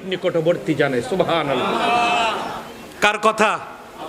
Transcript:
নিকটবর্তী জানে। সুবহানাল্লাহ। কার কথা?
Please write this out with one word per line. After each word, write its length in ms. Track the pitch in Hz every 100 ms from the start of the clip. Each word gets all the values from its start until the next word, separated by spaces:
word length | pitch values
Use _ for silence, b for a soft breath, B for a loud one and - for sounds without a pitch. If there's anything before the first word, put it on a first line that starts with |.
নিকটবর্তী 680 | 185 180 185 170 160 170 -
জানে। 280 | 143 139 127
সুবহানাল্লাহ। 1600 | - 185 165 165 143 131 - 226 233 240 240 240 226 202 - - - - - -
কার 180 | 208 214
কথা? 400 | 214 220 214 170 - - - -